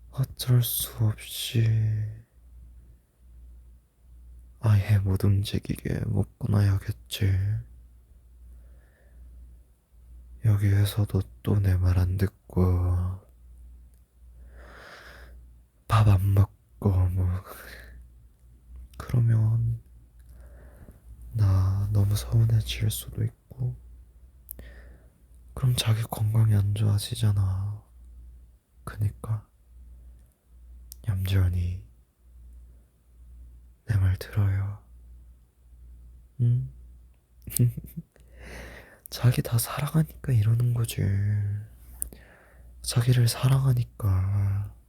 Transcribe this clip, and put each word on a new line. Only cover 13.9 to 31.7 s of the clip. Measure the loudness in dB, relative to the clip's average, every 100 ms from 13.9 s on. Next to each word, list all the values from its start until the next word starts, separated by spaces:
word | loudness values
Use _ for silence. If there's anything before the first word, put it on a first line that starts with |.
| -20 _ _ -20 -20 -20 -20 -20 -20 -20 -20 -20 -20 -20 -20 -20 -20 _ _ 0
밥 | 4 6
안 | 4 4
먹고 | 4 2 -2 _ -2 0
뭐 | 2 2 2 -2 -2 -10 -18 -18 -20 -20 -20 -20 -20 -20 _ -20 -20 -20 -20 -18 -16
그러면 | -2 0 2 2 2 0 0 -4 -10 -20 -20 -20 -20 -20 -20 -20 -20 -20 -20 -20 -20 -20 -10
나 | 0 2 2 2 0 0
너무 | 2 2
서운해질 | 0 0 2 4 2 0 -2 -2
수도 | -4 -10 -6
있고 | -6 -6 _ -8 -8 -8 -18 -20 -20 -20 -20 -20 -20 -18 -18 -20 -20 -20 -20 _ _ -20 -18
그럼 | -4 -2
자기 | 0 0 0
건강이 | -2 -2 0 2 4
안 | 4 2
좋아지잖아. | 2 2 0 -2 -2 0 2 0 0 -4 -8 _ -20 -20 -20 -20 -20 -20 _ _ _
그니까 | -16 -4 -4 -4 -8 -8 -8 _ _ -20 -20 -20 -20 -20 -20 _ _ -20 -20 -20 -20 -10 -6
얌전히 | -4 0 2 2 0 -2